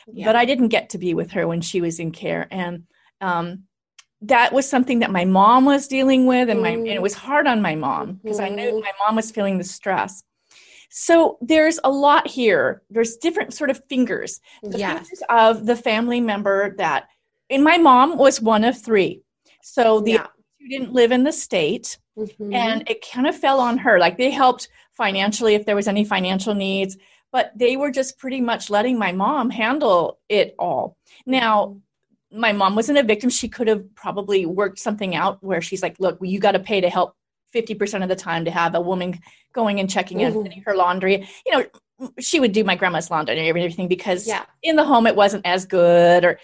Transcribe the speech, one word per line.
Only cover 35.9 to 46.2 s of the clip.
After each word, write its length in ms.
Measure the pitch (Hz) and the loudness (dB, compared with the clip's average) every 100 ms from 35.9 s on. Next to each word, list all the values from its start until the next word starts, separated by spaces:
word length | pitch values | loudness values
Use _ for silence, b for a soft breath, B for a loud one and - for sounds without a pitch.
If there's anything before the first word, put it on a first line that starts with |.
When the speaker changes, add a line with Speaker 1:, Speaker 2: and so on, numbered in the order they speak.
| - | -2
Speaker 2:
"Look, 200 | 185 175 | -4 -2
well, 80 | 185 | -6
you 100 | 190 | 0
gotta 200 | 202 190 | 2 0
pay 220 | 190 202 | -2 0
to 80 | 180 | 0
help 260 | 180 - _ _ _ _ | 0 -2 _ _ _ _
fifty 220 | 233 226 202 | -6 -4 -6
percent 280 | 202 208 | -4 -4
of 60 | 185 | -4
the 60 | 185 | -4
time 300 | 180 165 165 | -4 -4 -4
to 60 | |
have 220 | 170 170 170 | -2 -2 -2
a 60 | |
woman 380 | 175 180 180 180 b b b | -2 -4 -6 -8 b b b
going 260 | - 220 202 | -4 -2 -2
and 100 | 190 | -2
checking 320 | 190 - 185 | -4 -4 -2
in, 120 | 240 | -2
Speaker 1:
Mm-hmm. 100 | 214 | -2
Speaker 2:
doing 200 | 196 180 214 | -8 -10 -4
her 100 | 190 | 0
laundry." 520 | 180 185 185 196 196 B 523 | 2 0 0 -2 -4 B -2
You 60 | |
know, 140 | 294 - _ _ _ 262 - | -2 -2 _ _ _ -18 -10
she 200 | - 339 | -2 2
would 120 | 247 | 2
do 120 | 202 | 2
my 120 | 196 180 | 0 0
grandma's 360 | 185 165 - | -2 -2 -4
laundry 260 | 160 156 139 | -4 -2 -2
and 100 | 160 | -2
everything 400 | 165 175 170 180 | -2 -4 -6 -4
because 400 | 180 214 180 214 | -4 -4 -6 -4
Speaker 1:
Yeah. 160 | 202 - _ | -8 -8 _
Speaker 2:
in 120 | 320 311 | 0 2
the 80 | |
home 240 | 302 240 226 | 4 4 4
it 80 | 202 | 4
wasn't 300 | 202 202 180 | 2 2 -2
as 200 | 185 185 | -2 0
good, 600 | 185 175 175 175 175 | 4 6 6 6 6